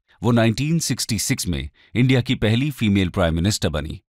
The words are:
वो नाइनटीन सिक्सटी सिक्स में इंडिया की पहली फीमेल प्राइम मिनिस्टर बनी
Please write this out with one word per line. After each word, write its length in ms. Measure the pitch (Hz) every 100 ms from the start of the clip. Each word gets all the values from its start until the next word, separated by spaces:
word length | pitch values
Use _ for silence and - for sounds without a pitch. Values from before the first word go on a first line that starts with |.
| _ -
वो 80 | 110
नाइनटीन 460 | 120 113 107 147 165
सिक्सटी 380 | - 131 - 101
सिक्स 280 | - 135 -
में 220 | 73 71 - _ -
इंडिया 260 | 127 127
की 140 | 117 123
पहली 360 | 107 120 147
फीमेल 380 | - 110 98 92
प्राइम 260 | 98 85 80
मिनिस्टर 340 | 95 - 87
बनी 300 | 76 78 87